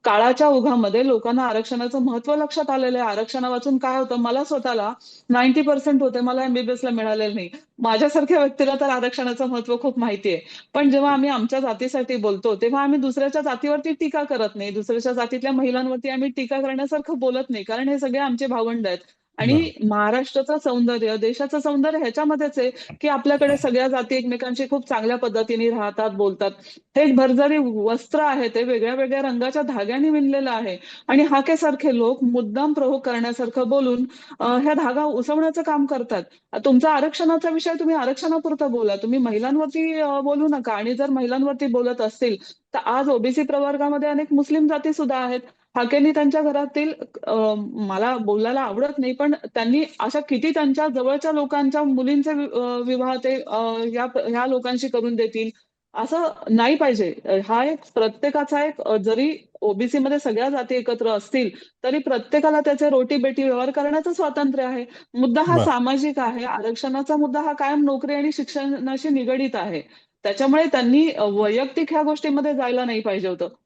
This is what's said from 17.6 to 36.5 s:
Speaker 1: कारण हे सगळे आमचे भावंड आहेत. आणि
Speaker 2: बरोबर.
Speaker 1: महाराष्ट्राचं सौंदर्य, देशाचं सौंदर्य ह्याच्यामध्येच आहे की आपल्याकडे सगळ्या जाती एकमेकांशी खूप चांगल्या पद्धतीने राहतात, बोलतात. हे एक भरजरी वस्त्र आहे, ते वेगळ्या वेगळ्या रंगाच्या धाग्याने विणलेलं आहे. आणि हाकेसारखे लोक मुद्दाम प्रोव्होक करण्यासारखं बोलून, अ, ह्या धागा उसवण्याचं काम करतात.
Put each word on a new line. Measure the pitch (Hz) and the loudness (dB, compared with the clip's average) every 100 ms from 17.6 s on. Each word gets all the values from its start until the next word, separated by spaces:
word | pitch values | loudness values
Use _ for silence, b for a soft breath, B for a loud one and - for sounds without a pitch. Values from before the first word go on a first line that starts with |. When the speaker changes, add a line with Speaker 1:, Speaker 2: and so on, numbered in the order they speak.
Speaker 1:
कारण | 190 226 269 | -6 -4 -2
हे | 285 | 0
सगळे | 269 262 | 0 0
आमचे | 277 240 269 | 0 -2 -2
भावंड | 247 226 233 196 | -2 -2 -2 -4
आहेत. | 180 _ _ _ - | -4 _ _ _ -2
आणि | 220 | 2
Speaker 2:
बरोबर. | 302 320 - 214 | 2 2 -2 0
Speaker 1:
महाराष्ट्राचं | 208 208 247 269 269 269 302 | 2 2 0 0 -2 0 0
सौंदर्य, | 285 247 240 240 220 220 | 0 2 2 2 -2 0
देशाचं | 226 240 277 302 | -2 -2 -2 -2
सौंदर्य | 302 285 302 311 | 0 2 2 0
ह्याच्यामध्येच | 254 233 302 294 294 285 | -2 0 0 0 -2 0
आहे | 247 247 B - | -2 -4 B -4
की | 294 | -2
आपल्याकडे | 277 285 285 285 277 | 0 2 2 4 2
सगळ्या | 277 247 262 | 2 2 2
जाती | 254 240 262 | 0 0 -2
एकमेकांशी | 247 247 254 247 262 | -2 -4 -4 -4 -2
खूप | 277 254 | -2 -2
चांगल्या | 240 220 240 | -2 0 -2
पद्धतीने | 240 220 220 226 233 | 0 -2 0 0 0
राहतात, | 226 208 202 220 | 0 -4 -2 -4
बोलतात. | 196 202 185 - - B B _ 277 | 0 0 0 -4 -4 B B _ 2
हे | |
एक | 294 254 | 6 6
भरजरी | 262 247 285 302 | 4 4 4 2
वस्त्र | 254 214 208 233 - 311 | 0 0 0 -2 -2 0
आहे, | 302 277 233 | 2 0 -2
ते | 226 | -2
वेगळ्या | 247 240 226 | 0 0 0
वेगळ्या | 262 262 269 | -2 -2 -2
रंगाच्या | 269 240 254 294 | -2 -2 -2 -2
धाग्याने | 254 202 202 254 311 | -2 -4 -4 0 2
विणलेलं | 302 277 277 262 | 2 2 0 -2
आहे. | 226 220 - B B - | -4 -4 -8 B B 2
आणि | 277 | 4
हाकेसारखे | 294 277 269 320 311 285 302 240 | 6 4 2 2 2 2 0 2
लोक | 233 254 | 2 2
मुद्दाम | 254 240 220 220 302 | 2 2 0 -2 0
प्रोव्होक | 302 262 269 269 | 2 0 0 -2
करण्यासारखं | 233 233 233 240 262 240 | -2 -2 -2 -4 -2 2
बोलून, | 277 254 240 254 B B 285 | 2 2 0 -2 B B -4
अ, | 240 247 | 0 2
ह्या | 285 | 2
धागा | 302 294 254 | 2 0 0
उसवण्याचं | 302 247 247 302 320 320 | 0 -2 0 0 0 0
काम | 320 294 277 | -2 0 0
करतात. | 269 240 202 - b _ | -2 -2 -4 -6 b _